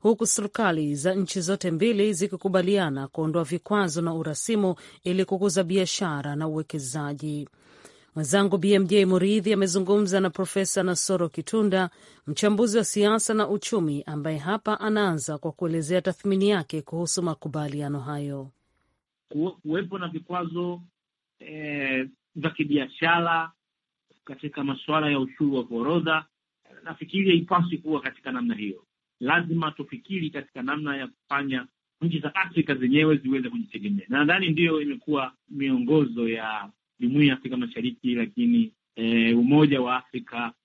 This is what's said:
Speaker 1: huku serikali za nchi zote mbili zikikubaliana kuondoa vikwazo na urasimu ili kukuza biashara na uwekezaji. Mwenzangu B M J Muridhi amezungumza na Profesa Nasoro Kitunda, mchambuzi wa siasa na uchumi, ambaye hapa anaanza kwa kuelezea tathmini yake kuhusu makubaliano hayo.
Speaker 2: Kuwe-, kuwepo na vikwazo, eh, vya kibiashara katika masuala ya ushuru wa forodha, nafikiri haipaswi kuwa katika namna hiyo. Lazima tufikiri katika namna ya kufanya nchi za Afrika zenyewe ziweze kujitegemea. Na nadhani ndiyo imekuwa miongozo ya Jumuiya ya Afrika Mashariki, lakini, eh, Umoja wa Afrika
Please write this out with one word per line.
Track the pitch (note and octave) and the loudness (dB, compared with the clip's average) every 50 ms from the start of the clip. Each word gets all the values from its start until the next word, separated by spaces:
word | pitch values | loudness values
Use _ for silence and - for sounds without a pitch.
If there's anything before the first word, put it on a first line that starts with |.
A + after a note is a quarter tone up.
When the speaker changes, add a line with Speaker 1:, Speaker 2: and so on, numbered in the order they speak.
Speaker 1:
huku | - F3 - G3+ A3+ | 4 4 4 4 2
serikali | - - - G3+ G3+ _ - A3+ F#3+ E3+ D#3+ D3+ D3 D3 | 0 0 -2 -2 -4 _ 0 0 0 0 0 0 -2 -2
za | C#3+ C#3 F#3 F#3 | 0 0 0 0
nchi | G3 F#3+ - - F#3+ | 0 -2 -2 -2 -4
zote | E3+ E3 G3 G3 - F3+ | -2 -2 -2 -2 -2 -2
mbili | E3 D#3+ F#3 A#3 A#3 G3+ G3+ G#3+ | 0 2 2 2 4 2 2 2
zikikubaliana | G#3 D#3 F#3+ G3+ - F3 - G3+ F#3 F#3+ F3 F3+ G3+ G3+ F#3 D#3 C3+ C3+ C3+ C3+ | 2 0 -2 -4 -4 -4 -4 0 0 2 2 2 2 2 2 0 -2 -4 -6 -8
kuondoa | _ - D#3 D#3 D#3 E3+ E3 | _ -4 -2 0 0 0 -2
vikwazo | C3+ F3 E3+ _ - G#3 G#3 G3+ E3+ C#3+ E3+ | -2 -4 -6 _ -2 0 0 0 0 -2 -2
na | E3+ E3+ E3 | -2 -2 -4
urasimu | E3 D#3+ - - - - - A3+ G#3+ G3+ F#3 F3 - - - - - _ | -4 -4 -6 -6 -6 -4 -2 0 2 2 0 0 -2 -8 -20 -20 -10 _
ili | F#3 F3+ F#3 F#3+ | -2 0 0 0
kukuza | - G3 F#3 F#3+ G3+ D#3 F#3+ F#3 | 0 0 0 0 0 2 0 0
biashara | E3 F#3 G3 F#3 E3+ - - G3 E3+ D3+ C#3+ C3+ D3 C#3+ | 2 2 0 0 0 -2 -2 -2 -2 -2 -2 -4 -4 -4
na | D3 D#3+ D#3+ | -2 -4 -2
uwekezaji. | D#3 D#3 D#3 _ - D#3 C3+ B2+ B2 D#3 C#3+ C#3+ C#3+ C#3 D3+ D#3 D3 D3 C#3+ - _ _ _ _ - - - - - _ _ _ _ | -4 -4 -6 _ -8 -8 -8 -6 -6 -6 -4 -6 -6 -6 -6 -6 -6 -6 -8 -10 _ _ _ _ -20 -20 -20 -20 -20 _ _ _ _
Mwenzangu | D#3 D#3 C3 C#3+ G3+ G3 G3 G3 F#3+ | -6 -2 2 2 4 4 4 2 2
B | D#3+ G3+ | 4 4
M | G#3 G3 G3 | 4 4 4
J | E3+ G3 G#3 G3 | 4 4 4 6
Muridhi | F#3 F#3 F3+ F3+ G3 G#3 A3 F3+ G#3 | 6 4 4 4 4 2 2 2 2
amezungumza | G#3+ G3 G3 F#3 E3+ G3 F#3 F3 G3+ G#3 G#3+ F#3 F#3 G3 | 2 2 2 2 2 0 2 4 4 4 4 2 2 2
na | F#3+ F#3 | 2 2
Profesa | - - F#3+ E3+ - G3+ F#3+ - - G3 | 0 -2 -6 -2 0 -2 -2 0 0 0
Nasoro | F3+ F#3 F3 D#3 - - F#3+ F3+ E3+ D#3+ | 0 0 0 0 0 0 0 0 0 -2
Kitunda, | - - D#3+ - - A3+ G#3+ G#3 F#3 F#3 F#3 F3 _ _ - - - _ _ | -2 -8 -8 -2 0 2 2 4 4 2 0 0 _ _ -20 -20 -20 _ _
mchambuzi | - D3+ - - G#3 G#3+ G3+ A#3 A3+ G3+ A#3 | -8 -4 2 2 2 4 4 2 2 2 2
wa | G#3 | 0
siasa | - - G#3 G3+ G#3 A3 A3+ - - A3 | 0 2 2 4 4 4 2 2 0 0
na | G#3+ G#3 C#3 | 0 2 0
uchumi, | G3+ G#3 - - - G#3 E3+ D3+ C#3+ C#3+ C#3+ | 0 -4 -2 -2 0 0 0 0 -2 -4 -6
ambaye | - D3+ D3 C#3+ D#3+ D#3 D3+ | -6 -8 -6 -4 -4 -6 -4
hapa | C#3 F3 G3+ A3 _ - G#3+ G#3 | -2 -2 -4 -2 _ -2 -4 -2
anaanza | G3+ G#3+ G#3+ G#3+ G#3 F#3+ E3+ D3+ - - D3+ D3 | 0 0 2 2 2 2 0 0 -2 -6 -8 -6
kwa | - E3 | -6 -8
kuelezea | D3+ - F3+ E3 D#3+ E3 D#3 C#3+ F3+ F3+ | -6 -4 -2 -2 0 -2 -2 0 0 0
tathmini | F3 F#3+ F3+ _ - G3+ G3 F#3+ G3 G3+ | 0 0 -4 _ -2 0 2 4 4 4
yake | G#3 F#3 D3+ _ - D#3 | 2 2 0 _ -6 -8
kuhusu | D3+ - E3 E3 F3 E3 - - | -6 -6 -6 -6 -4 -2 -2 -2
makubaliano | F3 E3+ D#3 - - D#3 C3 D#3 D3+ D3 C#3 D3 D3 C#3 C#3+ C#3+ | -2 -2 -4 -4 -8 -6 -6 -4 -4 -4 -4 -6 -4 -4 -6 -6
hayo. | B2+ C3 D3 D3 C#3+ C#3+ C#3 C#3 C3+ C3+ _ _ _ _ _ _ _ _ _ _ _ _ _ _ _ _ | -6 -6 -8 -6 -6 -6 -8 -8 -10 -14 _ _ _ _ _ _ _ _ _ _ _ _ _ _ _ _
Speaker 2:
Kuwe-, | - D3 D#3+ F#3 F3+ _ | -4 -2 -2 -2 -4 _
kuwepo | _ D3+ D#3 F3+ G3 E3+ F#3+ F#3+ | _ -4 -4 -4 -4 -4 -6 -8
na | F3+ E3+ | -8 -6
vikwazo, | F3 D#3+ - - F3 F3+ F3 F3 E3+ F3 F3 F3 F3 F3 F3 - _ _ _ _ _ _ _ _ _ _ | -8 -10 -10 -6 -6 -4 -4 -4 -4 -4 -4 -4 -6 -8 -14 -20 _ _ _ _ _ _ _ _ _ _
eh, | - D3+ D#3 D#3 D3+ D3+ D3 D3 C#3 C3+ C3+ C3 C3 C3+ - _ _ _ _ | -20 -16 -14 -12 -8 -8 -6 -4 -2 -2 -2 -2 -4 -6 -10 _ _ _ _
vya | D#3+ C#3+ D#3+ | -4 -4 -4
kibiashara | - - D#3 D3 C#3+ D3 C3 C3+ - - E3 E3 E3+ E3+ E3+ E3+ E3 E3 D#3+ E3 _ _ _ _ _ _ _ _ _ _ _ _ _ _ _ | -2 -2 -2 0 0 0 0 -2 -6 -2 2 2 2 2 2 2 0 0 -2 -4 _ _ _ _ _ _ _ _ _ _ _ _ _ _ _
katika | - C3+ - - D3 D3 D3 C#3 | -18 -16 -10 -10 -10 -6 -4 -4
masuala | C#3 C3 C3 - - D3+ D#3 D3+ D3 | -4 -4 -6 -4 -2 0 0 2 2
ya | C#3+ C#3 | 0 0
ushuru | C3 C3 - - D#3 C#3+ C#3 | 0 -2 -2 0 0 0 2
wa | C3 A#2+ | 0 -4
forodha, | - A#2+ A2+ A#2 C#3 E3 F3 E3+ D#3+ D#3+ D#3 D#3+ _ _ _ _ _ _ _ _ _ B2+ C3+ D#3 | -4 -4 -4 -2 0 0 0 2 2 0 -2 -2 _ _ _ _ _ _ _ _ _ -20 -18 -16
nafikiri | E3 E3 - E3 E3+ - F#3+ G3 F#3+ | -16 -14 -14 -14 -6 -2 2 4 6
haipaswi | F3 E3+ - - F#3 F3+ E3+ F3 E3+ D3 | 6 4 4 4 2 2 2 2 -2 -6
kuwa | - D#3 D#3 C#3 | -2 -2 -2 -2
katika | C3+ C3+ C3 - _ C3+ | -2 -6 -8 -8 _ -8
namna | B2+ B2 A#2+ A#2 A2 | -6 -4 -2 -2 -2
hiyo. | G#2 G#2 G2+ F#2 F2+ _ _ _ _ _ _ _ _ | -2 -4 -8 -8 -10 _ _ _ _ _ _ _ _
Lazima | B2 B2+ D#3 F3 E3+ E3+ E3 E3+ D#3+ D3+ | -2 0 2 0 0 0 -2 -2 -2 -4
tufikiri | D3+ - C#3+ - - A#2+ _ - G3 F#3 E3 D3+ | -6 -8 -12 -12 -12 -16 _ -8 -6 -6 -6 -6
katika | D3 C#3+ C3+ _ _ C3+ | -8 -10 -14 _ _ -8
namna | B2 C3 C#3+ D3+ D3+ D3 C#3 | -6 -6 -4 -4 -4 -6 -6
ya | C#3 C3 B2 | -6 -8 -12
kufanya | _ _ _ _ C#3 C#3 C#3+ C#3 C3 B2+ B2 - _ _ _ _ _ _ | _ _ _ _ -4 -4 -2 -2 -4 -4 -6 -8 _ _ _ _ _ _
nchi | D#3+ E3+ E3+ D#3 | -4 -2 -2 -2
za | C#3+ E3 - | -4 -4 -2
Afrika | F#3+ F#3+ F3 - E3+ D#3 - C#3+ | -2 -4 0 0 -2 0 0 0
zenyewe | B2+ B2+ B2 C3+ D3 D#3 D#3 D#3 | 0 2 2 4 4 6 6 4
ziweze | C#3 C3 B2+ C3+ C3+ B2+ A#2+ | 2 2 0 -2 -2 -2 -4
kujitegemea. | A#2+ A#2 A2 - - - G2+ G#2 G2+ G2 F#2+ - | -6 -6 -8 -8 -10 -8 -4 -2 -2 -2 -2 -2
Na | A#3+ C#3 | 0 2
nadhani | D3 D3 F3 F#3+ F#3+ F3 | 2 2 2 2 2 0
ndiyo | D#3+ D#3 F3 E3 D#3+ D#3 | 2 2 2 2 2 0
imekuwa | D3 D3 C#3 A#2+ _ - D3+ C#3 C3+ B2+ _ _ _ _ | -2 -4 -6 -6 _ -2 -2 -2 -2 -6 _ _ _ _
miongozo | D3 C#3+ C#3 C3+ C3 B2 B2 A#2+ D3+ D#3 C#3+ B2 A2+ A#2 A#2 A2+ | -8 -4 -2 0 0 0 2 4 4 4 4 2 0 -2 -2 -2
ya | A2+ A2+ A2 A2 G#2+ G#2+ G2+ G2+ _ _ _ _ _ _ | -2 -4 -4 -6 -6 -6 -8 -10 _ _ _ _ _ _
Jumuiya | B2 A#2+ C3+ D3 D3+ C#3+ | -2 0 4 4 4 4
ya | C3 C3 | 4 2
Afrika | - B2+ B2+ | -4 -6 -4
Mashariki, | B2 B2 A#2 - A#2 A#2 B2+ A#2+ _ - B2+ A#2+ | -4 -4 -4 -4 -4 -4 -4 -6 _ -4 -2 0
lakini, | A#2+ A2+ G#2+ G2+ A#2+ A#2+ A#2+ A#2+ A#2 A2+ A2 _ _ _ _ _ | 0 -2 -4 -2 0 2 4 4 4 2 0 _ _ _ _ _
eh, | - A2+ A2+ A#2 A#2 A2+ A2+ A#2 A#2 | -4 -2 2 2 4 4 4 4 4
Umoja | A#2+ B2+ C#3+ D3+ D3+ D3 C#3+ C3 | 4 6 6 6 6 6 4 2
wa | B2 B2 B2+ | 0 0 -2
Afrika | B2+ - _ - B2 A#2 - A#2+ A#2+ A#2+ A#2 A#2 _ _ | -4 -4 _ -12 -12 -10 -8 -8 -8 -8 -8 -10 _ _